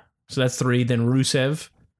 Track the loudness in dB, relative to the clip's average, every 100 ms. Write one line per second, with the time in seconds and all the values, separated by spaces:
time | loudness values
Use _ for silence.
0 | _ _ -8 -2 -2 0 0 2 2 0
1 | 2 2 2 0 0 -4 -10 _ _